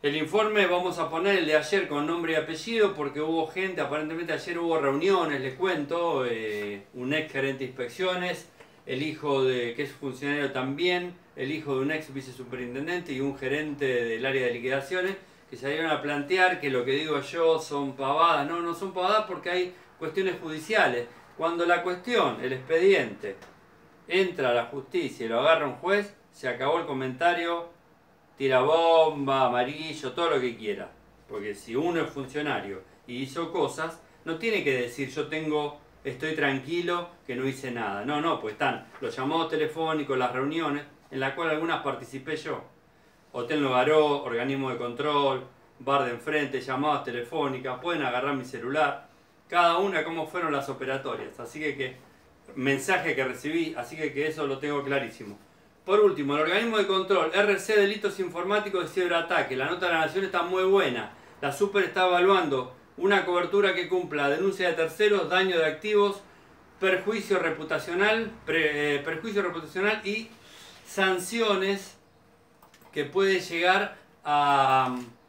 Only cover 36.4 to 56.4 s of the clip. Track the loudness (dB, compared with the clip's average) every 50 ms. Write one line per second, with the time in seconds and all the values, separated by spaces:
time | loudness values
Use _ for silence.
36.4 | 0 0 0 -2 -4 -4 -4 -4 -2 -2 -2 -2 -4 -8 -14 -18 _ -8 -6 -4
37.4 | -4 -4 -4 -4 -8 -8 -6 -4 -4 -4 -4 -4 -4 -2 -2 0 0 0 -2 -2
38.4 | -4 -8 -4 -2 -2 -2 -2 -4 -10 -16 -14 -8 -8 -8 -6 -4 -2 0 0 0
39.4 | 0 0 0 0 0 -2 0 -2 -2 0 0 -2 0 0 0 0 0 0 0 -2
40.4 | -2 0 -2 -2 -2 -2 -2 -4 -6 -10 -20 _ _ _ -4 -2 -2 -2 -2 -2
41.4 | -2 0 0 0 0 -2 -2 -2 -2 -4 -4 -4 -10 -12 -12 -12 -8 -6 -8 -6
42.4 | -6 -6 -8 -8 -10 -16 _ _ _ _ _ _ _ _ _ _ _ _ -8 -8
43.4 | -4 -2 0 2 2 4 4 4 6 6 6 6 6 6 4 0 0 -2 -2 0
44.4 | 0 0 -2 -2 -2 -4 -4 -4 -4 -6 -4 -2 -2 2 2 4 4 4 2 0
45.4 | -6 -10 -20 _ _ _ _ _ -2 0 2 2 2 0 -4 -6 -4 -2 0 0
46.4 | 0 0 -4 -6 -4 -4 -2 0 0 0 0 0 -2 -6 -6 -6 -6 -4 -2 -2
47.4 | -2 -2 -2 -4 -6 -8 -8 -6 -4 -4 -2 0 -2 0 0 0 0 0 -2 -2
48.4 | -4 -8 -10 -8 -6 -2 0 2 0 0 0 -6 -14 -20 _ _ _ _ _ _
49.4 | _ _ 2 4 6 6 6 4 2 2 0 0 -2 -2 -4 -6 -6 -4 -4 -4
50.4 | -2 0 -2 -2 -2 -6 -8 -6 -4 -4 -4 -4 -4 -6 -8 -6 -8 -12 -12 -14
51.4 | -14 -12 -10 -6 -4 -4 -4 -4 -6 -8 -8 -14 -20 -20 -20 _ _ _ _ _
52.4 | _ -14 -8 -2 2 2 2 2 2 0 0 2 2 0 0 0 0 -2 -4 -6
53.4 | -6 -2 -2 0 -2 -2 -4 -8 -10 -10 -8 -6 -6 -4 -2 -2 -2 -2 -2 -4
54.4 | -4 -4 -4 -4 -4 -4 -4 -2 -2 0 -2 -2 -2 -4 -10 -14 -14 -14 -14 -18
55.4 | -20 _ _ _ _ _ _ _ _ 4 6 8 8 6 6 4 0 0 2 2